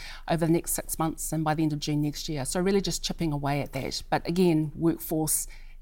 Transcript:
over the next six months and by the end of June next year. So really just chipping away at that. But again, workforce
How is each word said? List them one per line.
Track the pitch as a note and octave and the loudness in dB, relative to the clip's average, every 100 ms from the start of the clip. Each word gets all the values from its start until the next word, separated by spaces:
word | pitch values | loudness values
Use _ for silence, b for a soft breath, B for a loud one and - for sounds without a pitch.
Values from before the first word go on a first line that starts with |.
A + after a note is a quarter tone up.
| B B B | B B B
over | E3 D#3+ | 2 4
the | |
next | E3+ - | 4 2
six | - - - | -4 -4 -2
months | D#3+ - - | -2 -2 -4
and | D#3 | 0
by | D#3 | 0
the | D#3 | 2
end | D#3 | 2
of | D3 | 0
June | D3 D3 | 0 0
next | D3 D3 - | 0 -2 -4
year. | D3 B2+ | -4 -2
So | F#3 | 0
really | F3+ G3+ | 2 2
just | F3+ - | 2 -2
chipping | - F3+ E3 | -4 -2 -2
away | D3 C#3+ C#3+ | 0 0 0
at | C3 | -2
that. | C3+ - - - | -4 -6 -6 -2
But | D3+ - | -2 0
again, | E3+ F3+ D#3 D#3 | 4 6 6 2
workforce | - E3 - - D#3+ D#3 - - B B B | 0 2 2 0 -2 0 0 -2 B B B